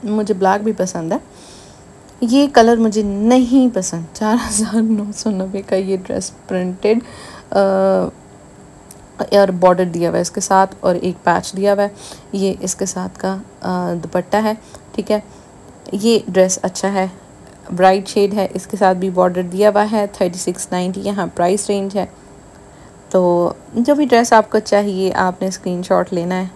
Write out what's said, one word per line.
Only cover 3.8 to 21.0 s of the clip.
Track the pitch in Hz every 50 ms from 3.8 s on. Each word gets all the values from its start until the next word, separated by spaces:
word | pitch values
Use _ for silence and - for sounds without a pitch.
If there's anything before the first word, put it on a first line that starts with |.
| 180 - - 170 165 165 -
चार | - 220 214 220
हज़ार | 240 233 - - 214 220 196 196 226 220
नौ | 220 220 208 208 208 208
सौ | - - 226
नब्बे | 208 190 190 190 190 196 196
का | - -
ये | 190 196 190 190
dress | 185 185 - - 185 185 - - - - -
printed, | 185 185 180 185 180 185 - 208 220 233 - - - - - - - - - - -
अ, | 196 196 196 190 190 190 196 190 190 180 - - - - - - - - - - - - - - - - - - - - - - - - - -
और | 202 202 190
border | 185 180 175 185 185 175 185
दिया | 180 165 170 170 170
हुआ | 170
है | 175 180
इसके | - - -
साथ | 196 - 196 190 190 190 - - -
और | 196 175
एक | 175 - 185 180
patch | - - - 170 180 185 - -
दिया | 190 196 202 202
हुआ | 196 202
है, | 202 202 - - - - - - - -
ये | 196 190 196 185 - -
इसके | 190 - - 196
साथ | 190 - 180 180 190
का, | 185 - - 190 190 196 208 - - - -
अ, | - 185 180 180 175 175
दुपट्टा | 170 165 170 - 185 180 - - 208
है, | 220 220 220 220 - - - - - - -
ठीक | - 190 -
है। | 208 208 - - - - - - - - - - - - - - -
ये | 208 196 233 233 214 - -
dress | 180 190 185 185 185
अच्छा | - - 185 185 - - 190
है, | 196 196 185 190 185 - - - - - - - - - - - -
bright | 170 185 190 190 202 190 -
shade | - 214 202 202 196
है, | 214 190 - -
इसके | 190 - - -
साथ | 190 208 190 190
भी | 180 185 190
border | 180 180 180 185 180 180 180
दिया | 175 175 185 208 208
हुआ | 208 208 208
है। | 214 220 220 208
थर्टी | 202 202 - 196 180 175 180
सिक्स | - - 180 - - - -
नाइंटी | 180 180 180 185 196